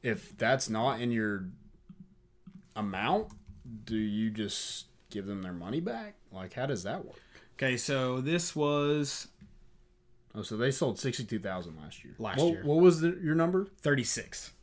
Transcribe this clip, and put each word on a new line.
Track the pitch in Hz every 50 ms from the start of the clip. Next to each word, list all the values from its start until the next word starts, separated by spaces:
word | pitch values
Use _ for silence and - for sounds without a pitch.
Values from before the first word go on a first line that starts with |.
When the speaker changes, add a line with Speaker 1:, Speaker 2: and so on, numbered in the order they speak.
| -
Speaker 1:
If | 120 110 95 - - - -
that's | 117 113 131 135 - -
not | 110 110 117 135 131 113
in | 120 120
your | 120 113 110 107 104 98 92 92 - - - - - - _ _ - - - - - - _ _ _ _ _ - - - - - -
amount, | 110 104 101 95 92 104 123 175 208 220 - - - - - - - - 131 117 107 107
do | - 113 110
you | 107 107 104 107 110 113
just | 107 110 107 98 - - - - - - - - - - _ _
give | - 104 95
them | 98 101 98
their | 92 92 90
money | 87 87 92 117 160
back? | 170 202 233 226 220 208 - - - -
Like, | - 95 92 92 -
how | 123 127
does | 139 139 98 87
that | 98 127 190 -
work? | - - - - - - - - - -
Speaker 2:
Okay, | - 135 131 127 117
so | - - 143 135 131 127 127 131
this | 131 143 165 175 165 - -
was | 156 147 147 147 147 143 147 147 151 147 139 - - - - - _ - - - - - - - - - _ _ _ _ _ - - _ _ -
Speaker 1:
Oh, | 110 101
so | - 113
they | 107 120 135
sold | 135 - 170 135 104 -
sixty-two | - 135 120 - 123 104 117 107
thousand | 90 98 95 92 87 85 78 78
last | 76 76 - - -
year. | 62 - -
Speaker 2:
Last | 113 104 95 -
Speaker 1:
What, | 151 170
Speaker 2:
year. | 160 165 -
Speaker 1:
what | 143 147 160
was | 175 185 170 160
the, | 160 170 180 -
your | 180 156 156
number? | 165 165 170 180 185 202 196 - -
Speaker 2:
Thirty-six. | - 151 143 131 117 - - - - - - - - - - -